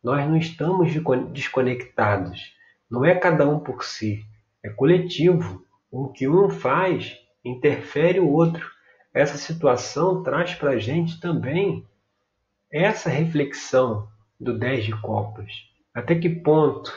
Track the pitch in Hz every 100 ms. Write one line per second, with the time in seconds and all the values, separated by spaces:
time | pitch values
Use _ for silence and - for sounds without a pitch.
0 | 123 143 143 160 165 - 160 185 160 151
1 | 139 131 127 135 - 131 123 123 - -
2 | 104 101 87 87 - _ _ _ _ 120
3 | 147 180 180 160 143 143 - 123 - -
4 | 107 104 - - _ _ - 107 139 180
5 | 170 - 170 170 - - _ _ _ 123
6 | 139 - 131 170 190 - 127 151 185 160
7 | - - _ _ 120 123 - - - 151
8 | 170 185 165 151 165 165 - - _ _
9 | _ - 143 143 - 165 143 123 - 156
10 | 180 185 170 139 175 - 143 123 107 160
11 | 165 - 175 143 120 170 196 - - _
12 | _ _ _ _ _ _ _ 147 202 214
13 | - 135 165 151 139 - - 131 127 104
14 | - _ _ _ 123 110 123 131 107 107
15 | - 101 107 - - - - _ _ 117
16 | - 170 170 - - 156 147 - -